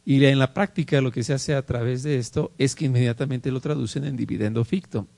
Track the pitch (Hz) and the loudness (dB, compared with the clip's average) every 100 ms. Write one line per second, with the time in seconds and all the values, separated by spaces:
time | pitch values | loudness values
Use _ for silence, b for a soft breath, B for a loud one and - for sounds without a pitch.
0 | - 139 135 135 131 - 202 - 143 143 | 0 6 6 6 2 0 -4 -2 0 2
1 | 131 117 117 135 - 143 131 120 120 127 | 0 -2 -2 -2 0 -4 -2 -2 -2 -2
2 | 143 135 117 - 151 - 139 - 151 123 | -2 -2 -2 -4 -4 0 0 0 0 2
3 | 123 117 135 127 135 127 143 151 120 - | 2 0 -2 -4 -4 -4 -4 -4 -4 -4
4 | - 131 117 107 107 113 113 190 - 117 | -6 -4 -4 -2 -2 0 0 -2 -4 -8
5 | 104 | -8